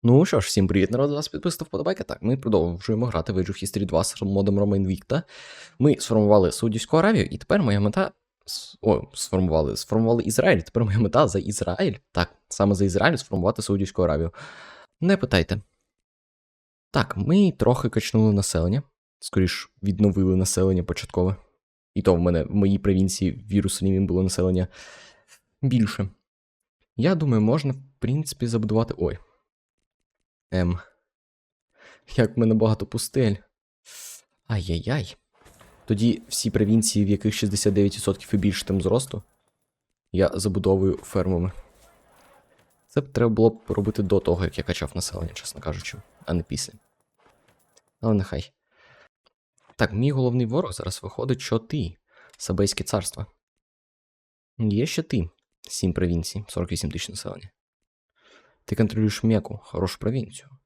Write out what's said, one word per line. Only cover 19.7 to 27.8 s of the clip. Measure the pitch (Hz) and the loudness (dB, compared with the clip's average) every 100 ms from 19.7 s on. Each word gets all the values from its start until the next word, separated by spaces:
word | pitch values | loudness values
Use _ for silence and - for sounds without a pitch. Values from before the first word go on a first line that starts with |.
| _ | _
відновили | 98 92 104 95 92 92 | -4 2 2 4 2 2
населення | 92 - 95 92 | 2 2 2 2
початкове. | 85 85 - - 92 95 _ _ _ _ _ | -2 -6 -4 -2 -2 -2 _ _ _ _ _
І | 95 | -4
то | 92 | 0
в | 87 | 0
мене, | 87 82 | 2 0
в | - | 0
моїй | 104 98 98 | 0 2 2
провінції, | 101 92 95 - 92 | 2 2 0 0 -4
в | - 107 | -4 -2
Єрусалимі | 101 98 - 98 95 | 0 0 -2 0 0
було | 95 90 | 0 0
населення | 95 - 92 92 90 - - - - _ _ _ _ _ | 0 0 0 0 -2 -8 -20 -20 -20 _ _ _ _ _
більше. | 135 123 104 - 95 - _ _ _ _ _ _ _ - | 0 2 0 -2 -8 -10 _ _ _ _ _ _ _ -2
Я | 139 | 0
думаю, | 175 151 113 | 2 2 2
можна, | 107 151 143 | 2 0 -2
в | 131 | -6